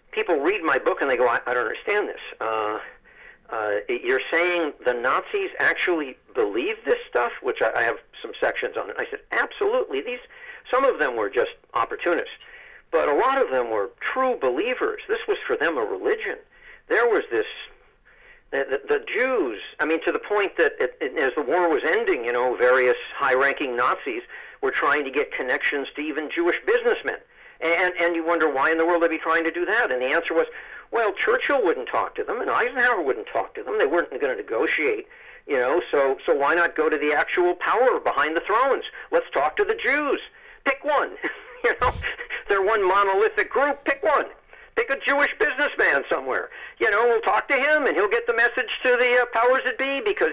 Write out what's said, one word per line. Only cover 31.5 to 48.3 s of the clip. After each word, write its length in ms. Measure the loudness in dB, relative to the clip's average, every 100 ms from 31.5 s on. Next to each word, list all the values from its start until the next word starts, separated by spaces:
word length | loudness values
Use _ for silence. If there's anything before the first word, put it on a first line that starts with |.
| 2
wouldn't 240 | 2 0 -2
talk 260 | -2 -2 -4
to 100 | -6
them, 160 | -4
and 80 | -2
Eisenhower 520 | -2 -2 0 2 2
wouldn't 260 | 0 -2 -4
talk 240 | -4 -4 -8
to 80 |
them. 140 | -4 0
They 80 | 2
weren't 220 | 2 0 -2
gonna 160 | -4 -4
negotiate, 720 | -4 -2 0 0 0 -2 -6 -18 -20 -16 -4
you 80 | 0
know, 260 | 2 0 0
so, 280 | 2 2 0 0
so 100 | 2
why 200 | 2 2
not 200 | 2 2
go 140 | 0
to 80 | 0
the 160 | 2
actual 400 | 0 0 2 2
power 480 | 0 0 4 4 2
behind 340 | 0 0 0 -2
the 60 |
thrones? 420 | 0 2 2 0 -4 -14 -2
Let's 160 | -2 0
talk 220 | 0 0 0
to 60 |
the 120 | -2 -2
Jews. 440 | -2 0 0 -4 -6 -20 -20 -6 -4
Pick 180 | -2
one. 280 | 0 0 0 -4
<laughs> 60 | -8 -10 -16 -4
You 120 | -2 0
know, 140 | 0 -2 -6 -8 -10 -8 -2
they're 140 | 0
one 200 | 2 2
monolithic 680 | 4 4 4 4 2 0 -2
group. 340 | 0 0 0 -4
Pick 160 | -2
one. 240 | 2 2 0 -10 _ -20 -6 -4
Pick 140 | -2
a 100 | -2
Jewish 360 | 0 2 2 2
businessman 640 | 0 0 0 2 2 2 0
somewhere. 400 | -2 0 -4 -4 -12 -14 -2
You 100 | 2
know, 140 | 4 4
we'll 160 | 4
talk 260 | 2 0 2
to 60 | 2
him, 300 | 4 4 2
and 100 | 2
he'll 120 | 2
get 180 | 0
the 80 | 0